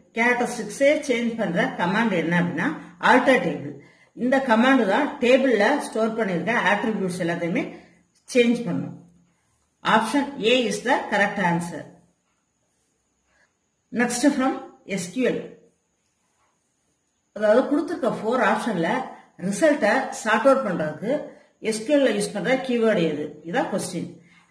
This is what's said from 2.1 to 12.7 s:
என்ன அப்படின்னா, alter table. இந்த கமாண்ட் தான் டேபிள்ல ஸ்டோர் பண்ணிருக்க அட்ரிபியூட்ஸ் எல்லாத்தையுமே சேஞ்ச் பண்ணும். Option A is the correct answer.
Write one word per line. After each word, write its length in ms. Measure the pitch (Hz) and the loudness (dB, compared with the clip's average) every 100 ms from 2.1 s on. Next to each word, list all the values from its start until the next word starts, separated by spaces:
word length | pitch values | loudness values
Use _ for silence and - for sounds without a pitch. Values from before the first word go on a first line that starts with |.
| 180 | 0
என்ன 120 | 160 175 | 0 0
அப்படின்னா, 260 | 139 143 233 311 - - 180 | 0 -2 -4 -6 -12 -2 4
alter 260 | 254 269 240 175 | 4 4 2 0
table. 260 | 143 139 - - _ _ - | -6 -8 -14 -20 _ _ -8
இந்த 120 | 240 269 269 | -2 0 2
கமாண்ட் 340 | 220 262 269 202 | 2 4 4 4
தான் 140 | 220 294 - | 2 0 0
டேபிள்ல 480 | 240 262 269 214 214 285 - | 4 4 4 4 2 0 -2
ஸ்டோர் 260 | 220 220 226 | -2 -2 -2
பண்ணிருக்க 400 | 196 170 185 233 180 | -2 -2 -2 0 2
அட்ரிபியூட்ஸ் 500 | 202 233 196 185 175 170 | 0 0 -2 -4 -4 -4
எல்லாத்தையுமே 400 | 170 170 226 339 - - _ _ _ - | -2 -2 -2 -4 -10 -20 _ _ _ 0
சேஞ்ச் 280 | 254 233 - 170 | 2 4 2 -2
பண்ணும். 280 | 135 - - - _ _ _ _ _ _ _ 165 220 | -6 -6 -12 -20 _ _ _ _ _ _ _ 0 0
Option 300 | 220 285 254 175 208 | 2 -2 -2 -2 0
A 40 | 254 226 | 2 0
is 80 | 175 233 | -2 -2
the 80 | 311 - | -2 0
correct 280 | 208 202 208 180 | 0 0 0 0
answer. 300 | 170 - 147 - - _ _ _ _ _ _ _ | 0 -2 -10 -14 -20 _ _ _ _ _ _ _